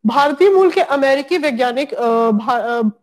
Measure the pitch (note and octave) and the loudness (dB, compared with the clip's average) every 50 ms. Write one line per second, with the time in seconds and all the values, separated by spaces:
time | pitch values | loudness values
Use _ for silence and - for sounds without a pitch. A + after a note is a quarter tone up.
0 | - G#3+ - C#4 C#4+ D4 C#4+ - F4+ G4+ G4 F#4+ F#4+ F4+ - G4 E4 - C#4 C#4 | -4 -2 0 2 0 0 2 2 2 4 4 4 2 2 2 0 0 0 0 0
1 | C#4 C4+ C4+ C#4+ C#4 - F4 E4+ C#4+ D4+ A#3+ A3+ B3 B3 A#3 C4 D4 C#4+ - - | 2 0 0 0 -2 -4 -4 -2 -2 -2 -2 -2 -2 -2 -2 -4 -6 -6 -6 -4
2 | A#3+ A#3 A3+ A3+ A3+ A3+ G#3+ G#3 G#3+ B3 B3 A#3 G#3 A#3 A#3+ A#3 A3+ G#3+ - _ | -2 0 0 0 0 0 0 -2 -2 -2 -4 -2 -2 -4 -4 -2 -2 -4 -4 _